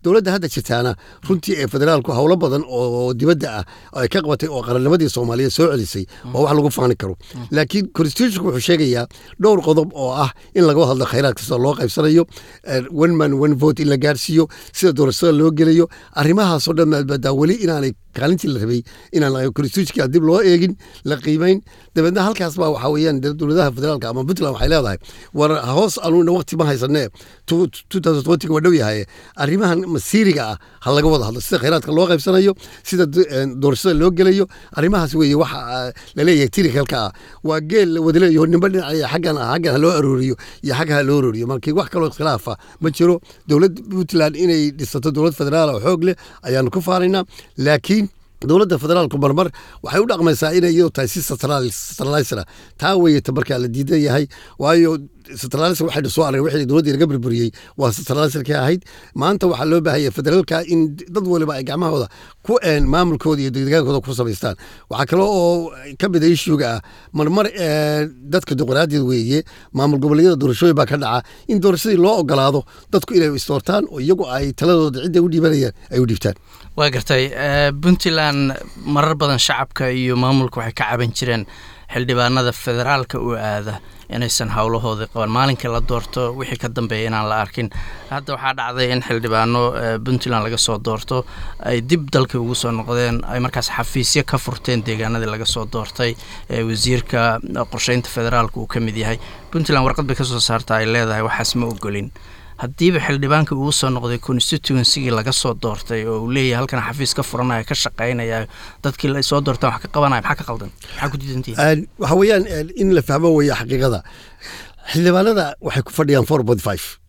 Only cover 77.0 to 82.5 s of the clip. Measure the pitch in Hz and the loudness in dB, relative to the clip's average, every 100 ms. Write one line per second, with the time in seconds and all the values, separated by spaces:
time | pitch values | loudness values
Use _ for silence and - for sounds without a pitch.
77 | 98 131 135 123 143 143 143 143 170 180 | 0 0 0 -2 -2 2 0 2 2 4
78 | 180 160 151 143 139 135 - - - 147 | 2 0 0 0 0 -2 -10 -12 -2 2
79 | 156 156 147 131 - 127 135 - 131 127 | 2 2 0 2 0 0 -4 -4 -2 0
80 | 127 123 127 135 127 123 113 - 107 120 | 0 2 2 2 0 -4 -8 -4 -4 -2
81 | 120 117 123 117 101 - - - - 120 | -2 -2 -2 -4 -4 -14 -20 -20 -10 -6
82 | 123 123 120 131 123 | -2 0 2 2 0